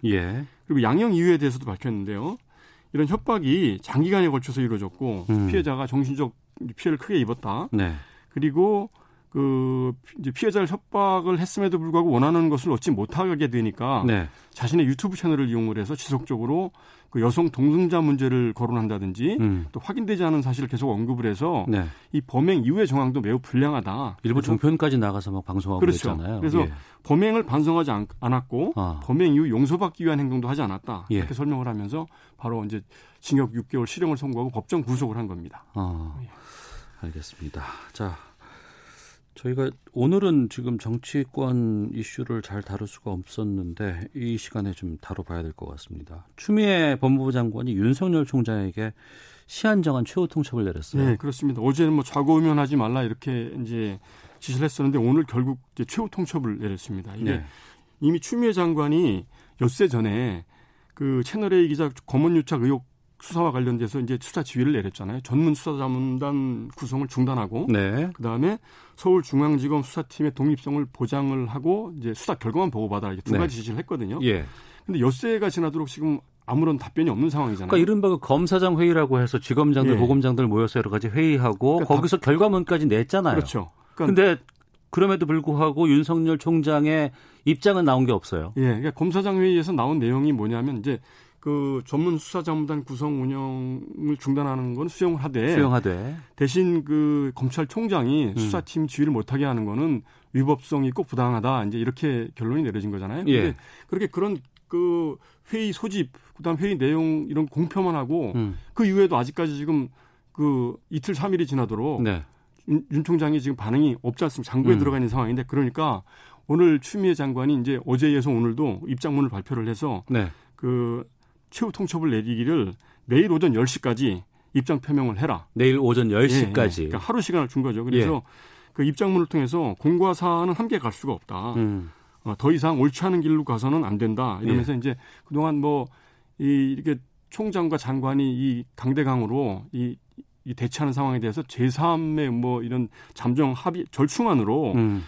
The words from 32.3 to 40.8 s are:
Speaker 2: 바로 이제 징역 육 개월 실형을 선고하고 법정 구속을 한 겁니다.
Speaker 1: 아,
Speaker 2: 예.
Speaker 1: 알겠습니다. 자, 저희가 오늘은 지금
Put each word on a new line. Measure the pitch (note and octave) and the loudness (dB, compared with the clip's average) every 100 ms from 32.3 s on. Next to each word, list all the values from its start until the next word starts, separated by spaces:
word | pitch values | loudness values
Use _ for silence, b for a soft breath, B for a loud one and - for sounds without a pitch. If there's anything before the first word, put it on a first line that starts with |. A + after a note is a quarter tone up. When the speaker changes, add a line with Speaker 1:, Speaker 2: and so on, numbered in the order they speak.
| - | -12
Speaker 2:
바로 | A#2 A#2 | -8 -6
이제 | G#2 G#2+ - b b b | -6 -8 -10 b b b
징역 | - C#3 B2 | 0 0 0
육 | A#2 A#2+ | -4 -4
개월 | C3 A#2 | -4 -4
실형을 | F3 E3+ C3+ | -2 -2 -2
선고하고 | C#3 A#2 B2+ | -4 -4 -4
법정 | A#2+ - E3+ | -6 -4 -2
구속을 | A#2+ B2+ B2+ A2+ | -2 -2 -4 -4
한 | G#2+ | -8
겁니다. | F2 E2+ - - | -10 -14 -20 -10
Speaker 1:
아, | G2+ F#2 E2 D#2+ D#2 | -6 -4 -6 -8 -10
Speaker 2:
예. | A#2 B B B B B B - | -14 B B B B B B -14
Speaker 1:
알겠습니다. | E2 D#2 - - D2+ D2+ C#2+ B B | -12 -12 -16 -14 -14 -12 -12 B B
자, | - G2+ D#2+ B B B B B B B B B B _ | -10 -10 -10 B B B B B B B B B B _
저희가 | - B2 B2+ C3 - - | -10 -6 -2 -4 -6 -10
오늘은 | B2+ C3+ G3 G3 D3 A#2 | -2 2 2 4 2 0
지금 | - B2 A2+ | -2 -6 -6